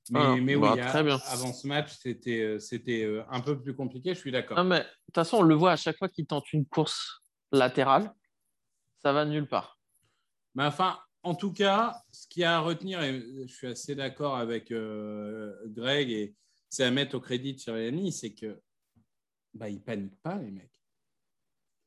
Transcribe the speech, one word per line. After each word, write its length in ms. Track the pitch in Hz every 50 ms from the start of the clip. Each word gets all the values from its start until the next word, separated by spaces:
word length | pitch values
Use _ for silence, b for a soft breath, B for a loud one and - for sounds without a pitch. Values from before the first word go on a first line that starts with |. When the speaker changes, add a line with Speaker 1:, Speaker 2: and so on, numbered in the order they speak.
| _ -
Speaker 1:
Mais, 80 | 120 147
Speaker 2:
Ah, 140 | 147 135 127
Speaker 1:
mais 200 | 127 127 135 143
Speaker 2:
bah, 160 | 143 107 104 113
Speaker 1:
oui, 60 | 123
Speaker 2:
très 180 | 120 127 135 151
Speaker 1:
à-, 40 | 156
Speaker 2:
bien. 160 | 147 139 131 -
Speaker 1:
avant 260 | 135 131 123 127 127 127
ce 120 | - -
match, 300 | 139 143 151 147 - -
c'était, 440 | - - 127 117 117 - 123 117 113
euh, 180 | 110 107 107 104
c'était, 460 | - - 123 110 - 123 120 110 110
euh, 180 | 107 107 110 113 -
un 80 | 131 127
peu 200 | 123 143 147 131
plus 140 | 120 139 127
compliqué, 400 | 139 131 127 - 127 131 185 180
je 60 | -
suis 120 | - 135
d'accord. 260 | 123 123 - - 110
Speaker 2:
Non, 80 | 175 180
mais 160 | 185 180 156
de 40 | - - - _ _
toute 100 | - -
façon, 220 | 180 160 - -
on 40 | 220
le 140 | 180 160 156
voit 160 | 151 180 185
à 60 | 165
chaque 200 | - - 165 156
fois 120 | - 196 180
qu'il 180 | - - 156
tente 240 | - 160 143 - -
une 140 | - 151 135
course 560 | - - 160 151 151 - - - - - - _ _ _ _ _ _ 135
latérale, 600 | 135 127 127 - 147 131 131 135 180 214 214 - _ _ _ _ _ _ _ _ _ _ _ _ _ _ _ _ _
ça 120 | - 143 139
va 100 | 151 151
nulle 240 | 151 151 151 143
part. 320 | - 127 95 - - - _ _ _ _ _ _ _ _ _ _ _ _ _ _ _ -
Speaker 1:
Mais 100 | 131 143
enfin, 340 | 147 143 - 185 185 - - - _ _ _ -
en 100 | 180 165
tout 200 | - 202 202 165
cas, 420 | - 196 196 196 214 233 233 - - - _
ce 160 | - - -
qu'il 140 | - - 170
y 20 | 170
a 140 | 170 170
à 20 | 165
retenir, 420 | 156 170 170 165 180 190 185 175
et 220 | 151 135 131 131 113 120 135 135 131
je 60 | 127 -
suis 140 | - 135
assez 280 | 123 117 - - - 143
d'accord 400 | 139 135 131 131 - 147 143 135
avec, 360 | 120 117 113 117 110 - -
euh, 840 | 117 113 110 110 107 107 107 107 104 107 104 104 110 110 107 104 95 98 113
Greg, 440 | 113 107 113 117 131 139 147 139 123
et 240 | 113 107 104 101 - _ _ _ _ _ _ _
c'est 140 | - - 131
à 80 | 123
mettre 240 | 123 139 139 135 -
au 60 | 123
crédit 320 | - - 139 139 131 139 135
de 60 | 135
Sirianni, 520 | - 117 113 113 113 117 135 175 196 180
c'est 240 | 156 - - 107 -
que, 260 | - 110 107 98 - _ _ _ _ _ _ _ _ _ _ _ _ _ _ _ _ _ _ -
bah, 160 | 110 113 104
ils 120 | 101 101
paniquent 400 | - 120 113 101 98 95 - _
pas, 140 | - 160 190
les 160 | 208 139 104
mecs. 180 | 98 95 - _ _ _ _ _ _ _ _ _ _ _ _ _ _ _ _ _ _ _ _ _ _ _ _